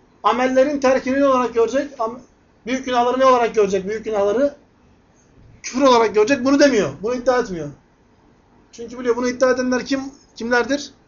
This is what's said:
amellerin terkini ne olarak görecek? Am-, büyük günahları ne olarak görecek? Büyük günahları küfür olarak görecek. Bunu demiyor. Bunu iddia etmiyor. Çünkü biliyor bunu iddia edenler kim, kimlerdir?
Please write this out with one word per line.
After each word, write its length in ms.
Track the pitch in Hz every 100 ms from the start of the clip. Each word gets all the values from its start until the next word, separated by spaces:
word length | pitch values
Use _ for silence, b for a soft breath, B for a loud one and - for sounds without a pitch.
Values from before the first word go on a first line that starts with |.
| _ _
amellerin 560 | 208 233 254 262 277 285
terkini 400 | 262 262 262 269
ne 80 | 277
olarak 260 | 254 247
görecek? 460 | 233 226 262 294 -
Am-, 200 | 226 247 - _ _ _ 220
büyük 200 | 262 262
günahları 340 | 247 247 254
ne 60 | 262
olarak 300 | 247 226 226
görecek? 320 | 196 196 185
Büyük 180 | 220 220
günahları 500 | 214 202 220 285 285 _ _ _ _ _ _ _ _ - -
küfür 180 | - 247
olarak 340 | 277 233 220 202
görecek. 300 | 214 269 262
Bunu 140 | 277
demiyor. 300 | 285 226 156 127
Bunu 120 | 208 247
iddia 240 | 254 247
etmiyor. 300 | 240 170 147 139 _ _ _ _ _ _ _ _ _
Çünkü 280 | - 233 247
biliyor 160 | 247 233
bunu 140 | 247
iddia 220 | 247 254
edenler 340 | 254 254 254 -
kim, 160 | 269 269 - _ -
kimlerdir? 560 | 226 247 233 285 - _